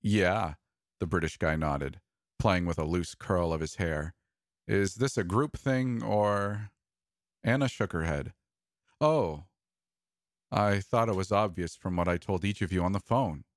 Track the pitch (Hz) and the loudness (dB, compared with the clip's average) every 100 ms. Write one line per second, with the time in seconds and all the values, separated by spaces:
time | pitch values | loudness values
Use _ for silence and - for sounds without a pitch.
0 | 107 104 90 101 87 76 _ _ _ _ | 4 4 4 2 -2 -6 _ _ _ _
1 | 87 90 80 - 85 78 78 71 69 - | -2 0 0 -2 0 0 0 -2 -4 -8
2 | _ _ _ _ 113 92 87 82 78 87 | _ _ _ _ 2 2 0 -2 0 0
3 | 85 - - 92 85 80 78 - 87 76 | -2 -10 -2 0 0 -2 -4 -4 -2 -2
4 | 78 - _ _ _ _ - 101 98 107 | -6 -10 _ _ _ _ -2 0 0 -2
5 | 131 - 90 101 147 - - 131 127 117 | -2 -2 0 2 0 -2 -2 0 0 -4
6 | 113 104 104 101 101 107 107 _ _ _ | 0 2 2 2 -2 -4 -10 _ _ _
7 | _ _ _ _ - 131 131 - 104 85 | _ _ _ _ 0 2 0 0 -2 0
8 | 82 73 - - _ _ _ _ _ _ | -2 -2 -4 -12 _ _ _ _ _ _
9 | 151 156 92 76 82 _ _ _ _ _ | 2 2 0 -4 -12 _ _ _ _ _
10 | _ _ _ _ _ - 104 101 98 120 | _ _ _ _ _ 0 2 2 0 0
11 | 113 95 95 101 107 87 85 - 95 90 | 2 0 2 2 2 -2 -6 -6 -4 0
12 | 87 87 - 95 101 104 92 92 87 98 | 2 0 0 -2 -2 -2 -2 0 0 -2
13 | - 123 117 73 - | 0 0 0 -4 -12